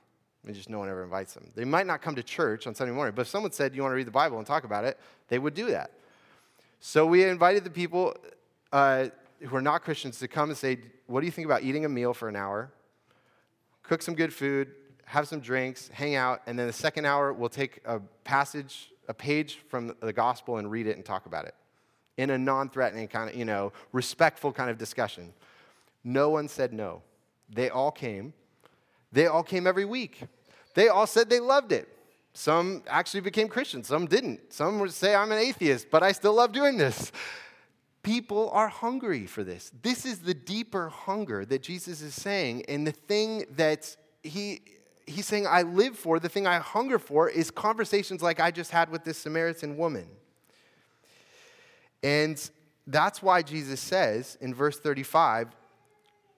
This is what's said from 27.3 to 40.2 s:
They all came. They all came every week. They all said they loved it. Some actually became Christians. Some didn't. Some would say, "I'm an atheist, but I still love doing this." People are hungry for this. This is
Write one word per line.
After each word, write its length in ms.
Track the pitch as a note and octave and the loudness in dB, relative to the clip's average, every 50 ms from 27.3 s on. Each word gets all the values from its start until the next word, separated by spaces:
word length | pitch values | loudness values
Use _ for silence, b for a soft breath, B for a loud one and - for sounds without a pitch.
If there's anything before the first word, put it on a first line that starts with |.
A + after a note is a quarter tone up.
| _ _ _ _ | _ _ _ _
They 200 | G#2+ A#2 B2+ B2+ | -4 -2 -2 0
all 220 | - B2+ C3+ D3+ | 0 0 0 0
came. 420 | - - C#3 A#2 G#2 F#2+ A2 D3+ - _ _ _ b b b b b b b b b b b b | -2 -4 -8 -8 -8 -8 -10 -12 -16 _ _ _ b b b b b b b b b b b b
They 160 | - C3+ E3 | 4 6 6
all 160 | E3+ D#3 E3 D#3+ | 6 6 2 0
came 240 | - F#3+ F3+ F3+ | 0 -2 2 2
every 180 | F#3 F3+ F#3+ G3+ | 2 2 2 0
week. 380 | G3+ A#3+ C4 A#3 - - - - - _ _ b b b b b b - | -2 -4 -6 -6 -8 -12 -16 -18 -18 _ _ b b b b b b 4
They 140 | F3 G#3+ | 6 6
all 180 | A3+ F3+ G3 A3 | 8 8 6 4
said 240 | G#3+ - A3+ A#3 G#3+ | 4 6 4 6 6
they 100 | B3 A#3+ | 4 4
loved 320 | A#3+ B3+ C4+ C#4+ B3+ G#3 | 4 4 4 4 4 2
it. 160 | D#3 A2 - - - _ _ _ _ _ _ _ - | 0 -2 -2 -6 -20 _ _ _ _ _ _ _ -14
Some 480 | - - D3+ D#3 E3+ F3 F#3 F#3+ D#3 - | -4 0 2 4 4 4 2 -2 -6 -6
actually 340 | - C#3 D#3+ F3 - - G3 | 0 0 0 0 0 -4 -4
became 260 | F3+ G3+ - A3 A3 | -4 -2 0 0 0
Christians. 400 | G#3+ - B3 C#4+ - - B2+ G#2 | 0 0 -4 -4 -4 -8 -10 -4
Some 200 | - C#3+ D#3+ F3 | -2 0 0 2
didn't. 440 | D3+ F3+ A#3+ C4 D#3+ A2+ - - - | 2 2 2 2 0 -8 -8 -12 -16
Some 280 | - - D3 F3 G#3+ G#3 | -6 -2 -2 0 0 0
would 120 | G3 F3+ | -2 -4
say, 220 | D#3+ - F#3 G3+ G#3 | -2 0 2 4 4
"I'm 180 | G3 G#3 A3 | 4 4 4
an 60 | G#3+ | 2
atheist, 540 | G#3+ A#3 C4 - - F#3+ D3 C3 A#2 - - | 2 0 0 0 2 2 2 2 2 0 4
but 100 | - D#3+ | 4 6
I 120 | F3+ G3 F#3+ | 6 6 2
still 200 | - - G#3 G#3+ | 4 4 4 6
love 180 | A#3 A#3+ A#3+ | 6 6 6
doing 260 | G#3 C4+ C#4+ C#4+ C4 | 4 4 4 4 4
this." 340 | G#3 D3 B2+ - - - - B B B B B B B B B B B B B B _ _ _ _ | 4 2 2 2 -2 -8 -10 B B B B B B B B B B B B B B _ _ _ _
People 480 | - G#3 A3+ A#3+ A#3 - G3+ G#3 A3 - | -2 -2 -2 -2 -2 -2 0 0 0 2
are 180 | - G3+ A3 | 4 2 2
hungry 600 | G#3 - - A#3 A#3 B3+ C4 B3+ G#3+ D#3+ A#2+ G2 | 2 0 -4 -4 -4 -2 -2 -2 -2 -2 -2 -4
for 160 | F2 - A2 G2 | -8 -6 -8 -6
this. 280 | F#2 F2 F2+ - - - A#2 | -6 -8 -12 -12 -18 -16 -6
This 240 | - A#3+ B3+ - - | -2 -2 -2 -2 -4
is 140 | B3+ A3+ F3+ | -8 -8 -6